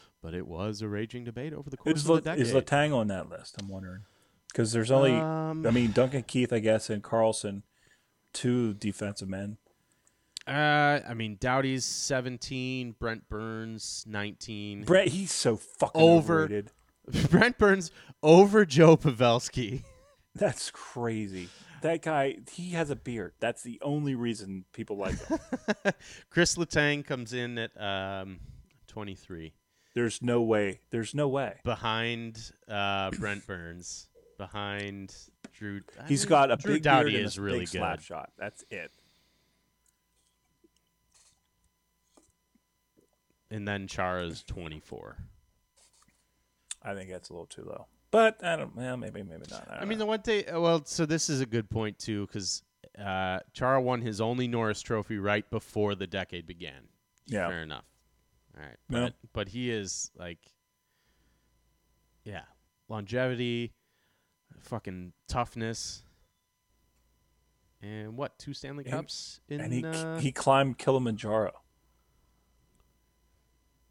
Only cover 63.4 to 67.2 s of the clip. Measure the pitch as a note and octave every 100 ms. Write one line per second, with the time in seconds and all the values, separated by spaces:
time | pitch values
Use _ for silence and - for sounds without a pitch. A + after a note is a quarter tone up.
63.4 | A#2+ A#2+ A#2 _ _ _ _ _ _ _
64.4 | _ - - A2+ - F#2 F2+ - - C3
65.4 | A#2+ A#2+ A2+ A2+ - - - _ _ _
66.4 | _ _ _ _ _ _ _ _